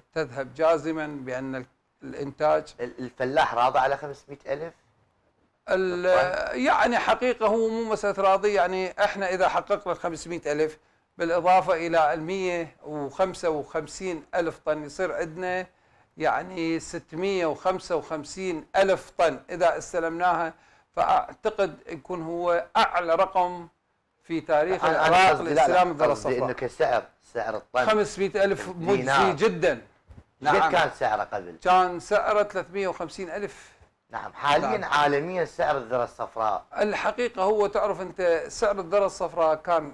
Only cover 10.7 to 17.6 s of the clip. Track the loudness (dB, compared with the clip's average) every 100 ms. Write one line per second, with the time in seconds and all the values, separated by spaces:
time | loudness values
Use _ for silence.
10.7 | -4 _ _ _ -6 -2 2 6 4 4
11.7 | 0 2 2 4 0 -4 -4 -2 -4 -6
12.7 | -12 -12 -8 -8 -2 -2 -2 -2 -2 -4
13.7 | -8 -8 -10 -8 -8 -6 -4 -4 -4 -4
14.7 | -4 -6 -6 -4 -4 -6 -6 -6 -6 -6
15.7 | _ _ _ _ -4 -2 -2 -4 -6 -4
16.7 | -4 -6 -12 -12 -6 -4 -2 -2 -2